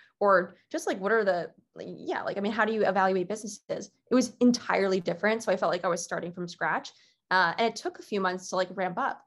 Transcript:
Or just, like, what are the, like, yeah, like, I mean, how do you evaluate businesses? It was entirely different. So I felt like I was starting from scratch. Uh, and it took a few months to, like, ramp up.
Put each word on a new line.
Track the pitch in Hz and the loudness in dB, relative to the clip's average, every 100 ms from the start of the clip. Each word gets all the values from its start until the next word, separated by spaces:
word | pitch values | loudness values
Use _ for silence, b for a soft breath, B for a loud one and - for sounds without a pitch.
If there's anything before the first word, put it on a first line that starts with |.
| B - | B 0
Or | 208 185 180 B _ | 4 6 4 B _
just, | 330 339 | -6 -2
like, | 226 | -2
what | 190 | 2
are | 226 | 2
the, | 202 175 - - _ - | 2 0 -2 -12 _ -16
like, | 104 | -14
yeah, | 180 - - | -10 -6 -4
like, | - 196 | -4 -2
I | |
mean, | 202 | -2
how | 226 | 0
do | 214 | 2
you | 220 | 2
evaluate | 196 190 190 190 180 | 2 4 2 2 -2
businesses? | 220 214 - - 160 - _ - | -6 -10 -12 -8 -8 -8 _ 0
It | |
was | 247 247 - | 2 2 4
entirely | 247 240 - 185 196 190 | 4 4 2 0 2 0
different. | 175 170 208 226 | -2 0 0 0
So | 233 | 0
I | 190 | 0
felt | 180 | 0
like | 175 | 0
I | 175 | 0
was | 175 | -2
starting | - 170 170 | -4 -6 -6
from | 175 175 | -8 -8
scratch. | - 160 202 - b b b - | -4 -2 -2 -6 b b b 0
Uh, | 180 175 - | 2 2 2
and | 233 | -2
it | 226 | -2
took | 349 - | -8 -10
a | |
few | - 202 | -6 -2
months | 185 185 - | -2 -2 -4
to, | 185 | -2
like, | 180 | -2
ramp | 190 185 175 | -2 -4 -2
up. | 269 - | -4 -6